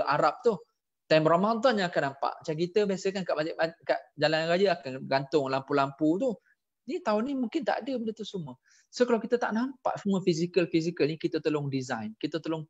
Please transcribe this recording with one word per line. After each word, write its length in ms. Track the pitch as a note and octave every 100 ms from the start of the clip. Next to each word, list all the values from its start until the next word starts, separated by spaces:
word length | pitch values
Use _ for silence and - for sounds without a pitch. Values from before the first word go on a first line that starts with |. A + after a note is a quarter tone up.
| C3
Arab 320 | D3 D#3 - A#3
tu. 80 | F#3+ - _ _ _ -
Time 160 | D#3 D#3
Ramadan 560 | E3+ G#3 A3+ C4 G#3+
yang 80 | F3
akan 240 | F3+ C#3 C3+
nampak. 240 | - -
Macam 160 | - D#3
kita 320 | F3 G#3 G3+
biasa 240 | F#3 F#3+
kan 160 | G3 E3+
kat 80 | D3+
masjid, 200 | D#3+ - E3 -
kat 160 | - D3+ - -
jalan 320 | D3 D#3 E3
raya 200 | F3 G3 E3+
akan 160 | C3+ C3
gantung 480 | C#3 C3+ C#3+ D#3+ C3+
lampu-lampu 640 | C3+ - C#3+ C#3 - D#3 F3+
tu. 160 | C4 G3+ _ _ _ _ -
Ni 160 | E4+
tahun 240 | F4+ G#3 B3
ni 60 | C4+
mungkin 320 | B3 E4 G#3+
tak 160 | -
ada 160 | A3+ B3+
benda 160 | A3+ G#3+
tu 80 |
semua. 320 | G#3 F#3+ D3+ - _ _ _
So 160 | -
kalau 160 | B3 A3+
kita 160 | A3+ A#3+
tak 160 | -
nampak 480 | G#3+ B3+ - - -
semua 240 | G3+ F#3+
fizikal-fizikal 880 | F#3 D#3+ F3 F3+ E3+ E3 D#3+ E3+ D3
ni, 80 | D#3+
kita 240 | E3+ D#3+
tolong 240 | D#3 D3+ C#3+
design, 480 | C3 B2 A#2 A2 A2+
kita 240 | D3+ D#3+
tolong 240 | D#3+ D#3+